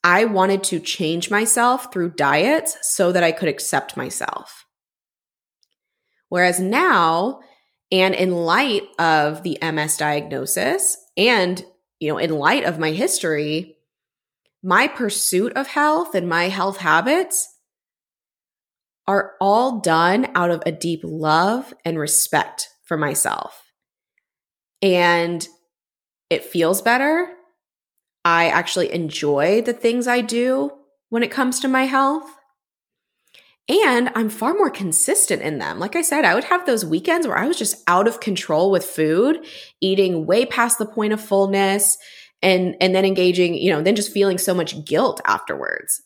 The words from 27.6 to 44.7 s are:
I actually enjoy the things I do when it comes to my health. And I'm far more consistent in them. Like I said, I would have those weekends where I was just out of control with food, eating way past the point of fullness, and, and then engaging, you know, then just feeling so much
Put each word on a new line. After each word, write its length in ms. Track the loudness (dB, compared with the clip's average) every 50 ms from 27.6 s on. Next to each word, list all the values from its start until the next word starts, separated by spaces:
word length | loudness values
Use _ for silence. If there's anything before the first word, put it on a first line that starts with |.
| _ _ _ _ _ _ _ _ _ _ _ _ _
I 240 | 2 4 4 4
actually 460 | 4 2 0 0 -2 -2 -2 -2 -2 -2
enjoy 680 | -4 -4 -4 -6 -2 0 0 2 2 2 2 2 2
the 120 | 0 -2 -4
things 340 | 0 0 0 0 0 0
I 140 | 0 0 0
do 500 | 0 0 -2 0 0 0 0 0 -2 -4 -8 -14 _ _ _ _ _ _
when 140 | -2 -2 -2
it 80 | -2
comes 280 | -2 -2 -2 -2 -2 -2
to 80 | -2
my 160 | 0 2 2 0
health. 460 | 2 2 2 2 2 0 -2 -6 -12 -20 _ _ _ _ _ _ _ _ _ _ _ _ _ _ _ _ _ _ _ _ -20 _ _ _ _ _ 0
And 420 | 2 4 4 4 4 2 0 0 0
I'm 140 | -2 -2 -2
far 240 | -2 -2 -2 -2 0
more 160 | 2 0 0
consistent 720 | -2 -4 -6 -2 0 0 0 0 2 0 0 0 -2 -2
in 180 | -2 -4 -4 -4
them. 200 | -6 -6 -6 -6
Like 160 | -8 -4 -4
I 60 | -4
said, 240 | -2 -2 0 2 2
I 80 | 4 2
would 100 | 2 2
have 200 | 0 0 0 2
those 180 | 0 -2 -2 0
weekends 440 | -2 -2 -2 0 0 0 0 0
where 100 | 0 -2
I 100 | -2 0
was 100 | -2 -2
just 260 | -2 -2 -4 -6 -4 0
out 200 | 2 2 4 4
of 120 | 2 0 -2
control 500 | -6 -4 -4 -4 -2 -2 0 2 2 2
with 140 | 2 0 -2
food, 600 | -4 -2 0 0 2 4 4 4 2 2 -2 -4 -16 -18 -20 -20 -20 _ _
eating 460 | 0 0 2 2 2 2 2 -2 0
way 200 | 2 2 2 2
past 320 | 0 0 0 0 0 0
the 80 | -2 -4
point 280 | -6 -4 -2 -2 0 -2
of 80 | -2
fullness, 760 | -2 0 2 2 2 2 2 2 2 2 2 2 0 0 0 -2 -6 -20 -20 -20 -20 _ _ _
and, 340 | 2 2 2 4 2 -2 0 0
and 120 | 0 2 4
then 120 | 4 2
engaging, 480 | 2 2 4 2 2 4 4 2 2 0
you 180 | 0 0 0
know, 100 | 0 2
then 140 | 2 2 0
just 160 | 0 -2 -2
feeling 260 | 0 2 2 2 2
so 160 | 0 -2 -2 0
much 300 | -2 -2 -4